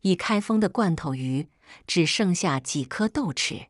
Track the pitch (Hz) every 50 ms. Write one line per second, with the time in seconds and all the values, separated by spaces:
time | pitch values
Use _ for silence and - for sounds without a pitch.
0 | _ 190 185 175 - - 220 202 202 - 226 214 214 180 - - 226 185 165 151
1 | - 151 131 131 131 131 131 135 156 - _ _ _ - - - _ - - 175
2 | 160 151 - - 220 190 180 170 - 180 139 131 131 - - 151 131 - - -
3 | 214 220 - 302 277 180 135 - - - - 104 - _